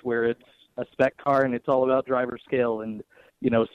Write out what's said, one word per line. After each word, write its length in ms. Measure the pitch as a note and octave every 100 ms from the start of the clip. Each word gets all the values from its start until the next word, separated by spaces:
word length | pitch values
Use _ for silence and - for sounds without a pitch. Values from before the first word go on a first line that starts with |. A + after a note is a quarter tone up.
where 220 | B2 A#2 A#2
it's 180 | A#2+ _ _ _ -
a 60 | -
spec 260 | - C3 -
car 260 | C#3+ C3+
and 120 | C3 A#2+
it's 120 | -
all 160 | C3
about 220 | C3 C3 C3
driver 320 | B2+ B2 A#2+
skill. 440 | - C3 A#2+ A2
And, 220 | A2 G#2+ - _ _ _
you 80 | B2+
know, 160 | A2+ A2+